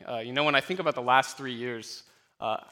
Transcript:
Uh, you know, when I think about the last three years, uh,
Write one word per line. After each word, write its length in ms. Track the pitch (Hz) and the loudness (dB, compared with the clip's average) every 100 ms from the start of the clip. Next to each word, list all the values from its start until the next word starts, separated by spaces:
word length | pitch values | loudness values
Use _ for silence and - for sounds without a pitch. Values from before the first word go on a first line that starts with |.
| - | -8
Uh, 100 | 117 | -8
you 140 | 117 | -4
know, 100 | 131 | 0
when 140 | 151 139 | 4 2
I 40 | |
think 200 | - 185 | 2 -2
about 160 | 160 131 | -2 0
the 60 | |
last 340 | 123 131 135 - | 4 6 6 -4
three 180 | 135 | -10
years, 480 | 117 123 117 107 - - _ _ _ | -6 -6 -8 -10 -16 -18 _ _ _
uh, 160 | 113 107 - | -4 -4 -6